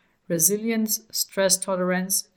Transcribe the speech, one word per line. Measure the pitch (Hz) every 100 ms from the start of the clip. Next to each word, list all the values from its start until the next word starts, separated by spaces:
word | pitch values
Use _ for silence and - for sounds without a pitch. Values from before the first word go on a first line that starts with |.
| _ _ -
Resilience, | 170 165 208 226 226 220 - -
Stress | - - - 190 185
Tolerance | - 185 185 180 185 - -